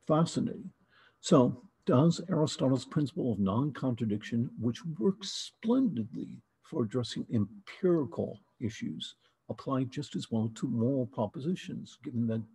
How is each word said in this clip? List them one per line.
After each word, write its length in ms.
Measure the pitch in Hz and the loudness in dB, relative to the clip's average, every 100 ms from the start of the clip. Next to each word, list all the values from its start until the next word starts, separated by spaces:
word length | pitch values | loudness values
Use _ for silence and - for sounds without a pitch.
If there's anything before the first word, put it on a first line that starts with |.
| - | 4
Fascinating. 640 | 156 165 - - - - _ _ _ _ _ | 4 4 0 -2 -4 -12 _ _ _ _ _
So 400 | - 156 120 98 - _ - | 4 6 6 2 -12 _ 4
does 340 | 131 165 165 - | 6 6 4 0
Aristotle's 560 | 190 151 - 131 131 - | 2 2 2 2 2 0
principle 460 | - 143 - 135 | -2 -2 0 -2
of 80 | 98 | 2
non-contradiction, 1080 | 95 107 147 127 135 117 113 104 - 117 123 - | 2 2 0 -2 -2 0 -2 -2 -2 -2 -2 -2
which 240 | 117 117 170 156 | -4 -4 -8 0
works 320 | 208 190 196 | 0 0 -8
splendidly 1120 | - - _ 220 254 262 123 107 - - - _ _ | -10 -12 _ 0 2 2 -2 -6 -8 -12 -14 _ _
for 200 | _ - | _ -4
addressing 440 | 110 127 117 - - | -2 -2 -4 -6 -2
empirical 1080 | 117 101 - - - 185 170 127 - 101 - _ _ | -2 -2 -6 -18 -2 2 2 0 -4 -6 -6 _ _
issues, 540 | 104 - - 82 - - _ _ _ | -8 -6 -8 -8 -12 -14 _ _ _
apply 340 | 131 - 131 | -10 -4 -2
just 320 | 131 - 143 180 | -2 -6 -6 -8
as 160 | 131 | -2
well 200 | 113 113 113 | -2 -2 -2
to 120 | - | -4
moral 380 | 117 117 139 123 | 0 2 2 -2
propositions, 920 | - 104 - 139 180 - - - - | -4 -4 -4 -4 -4 -6 -10 -12 -14
given 220 | 147 120 117 | -8 -2 -2
that 160 | 113 107 | -2 -6